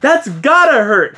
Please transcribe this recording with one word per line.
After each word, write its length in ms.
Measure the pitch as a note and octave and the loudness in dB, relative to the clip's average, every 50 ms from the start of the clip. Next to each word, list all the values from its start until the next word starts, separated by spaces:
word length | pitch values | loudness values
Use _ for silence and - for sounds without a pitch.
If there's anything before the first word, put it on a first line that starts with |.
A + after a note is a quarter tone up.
That's 280 | - C#4 E4 E4+ E4+ G#3 | 0 0 0 0 -2 -8
gotta 560 | F3 E3 E3 C#4+ D#4+ F4+ F4 E4+ D4 A#3 G#3 | -12 -6 -2 0 2 2 2 2 2 0 0
hurt 300 | G#3 G#3+ F#3+ D#3 - - | 0 0 -2 -2 -2 -6